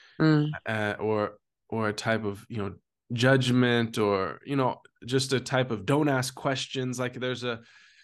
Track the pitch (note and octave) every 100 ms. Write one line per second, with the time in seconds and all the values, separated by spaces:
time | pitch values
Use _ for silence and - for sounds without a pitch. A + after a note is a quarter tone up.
0 | - - D#3 D3+ D3+ D3+ - A2 G#2 -
1 | G#2+ G#2+ G#2 - _ _ _ A2 G#2+ G#2
2 | A#2 A2+ G#2 G2+ - A#2 G2 F2+ _ _
3 | - A#2+ B2+ C3+ B2 B2 B2 A#2+ A2+ A#2
4 | G#2 G2 F#2 - - C#3 B2+ - - _
5 | A2+ C3 C3 B2+ B2+ C3 B2+ G#2+ F#2+ C#3+
6 | D3+ C3 B2+ - C#3+ C3 - C3+ B2+ A#2+
7 | B2 B2+ B2+ A#2+ B2 A2+ - - - _